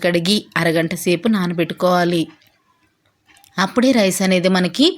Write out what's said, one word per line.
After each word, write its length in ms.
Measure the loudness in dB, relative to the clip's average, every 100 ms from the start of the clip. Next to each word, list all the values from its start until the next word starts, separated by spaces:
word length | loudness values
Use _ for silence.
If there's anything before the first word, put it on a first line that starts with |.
కడిగి 360 | 0 0 0 -2 -2 -2
అరగంట 380 | 0 0 -2 -4
సేపు 240 | -2 0 0
నానబెట్టుకోవాలి. 960 | -2 -2 -2 -4 -2 0 2 0 -2 -4 -10 _ _ _ _ _ _ _ _ _ _ _ -4
అప్పుడే 320 | -2 0 2
రైస్ 280 | 2 2 0
అనేది 260 | 0 2 2
మనకి 360 | 0 0 0 0